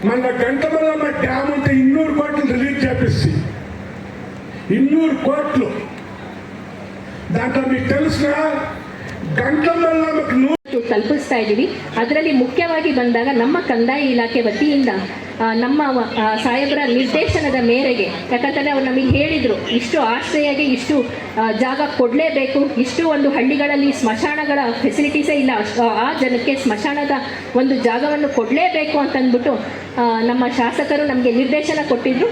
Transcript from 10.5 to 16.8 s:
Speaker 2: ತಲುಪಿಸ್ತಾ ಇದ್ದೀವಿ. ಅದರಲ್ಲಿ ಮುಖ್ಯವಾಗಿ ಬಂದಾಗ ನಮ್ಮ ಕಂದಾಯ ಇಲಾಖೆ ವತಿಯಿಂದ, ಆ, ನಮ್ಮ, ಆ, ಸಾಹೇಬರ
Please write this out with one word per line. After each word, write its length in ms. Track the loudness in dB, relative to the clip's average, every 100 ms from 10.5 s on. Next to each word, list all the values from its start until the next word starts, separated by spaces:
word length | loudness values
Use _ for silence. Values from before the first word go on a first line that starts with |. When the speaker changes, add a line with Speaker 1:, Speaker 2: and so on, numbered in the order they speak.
| 0 -2 -4 0
Speaker 2:
ತಲುಪಿಸ್ತಾ 460 | 0 0 -2 0 -2
ಇದ್ದೀವಿ. 340 | 0 0 0 -2 -8 -4
ಅದರಲ್ಲಿ 340 | 0 0 2
ಮುಖ್ಯವಾಗಿ 600 | 2 2 0 0 0 2
ಬಂದಾಗ 360 | 2 2 2 2
ನಮ್ಮ 280 | 2 2 2
ಕಂದಾಯ 420 | 0 0 2 2
ಇಲಾಖೆ 400 | 2 2 2 2
ವತಿಯಿಂದ, 480 | 0 2 2 4 2 0 -4 -8 -10 -4
ಆ, 140 | 0
ನಮ್ಮ, 280 | 0 2 2 2 0
ಆ, 360 | 0 0 0 0
ಸಾಹೇಬರ 440 | 0 0 0 0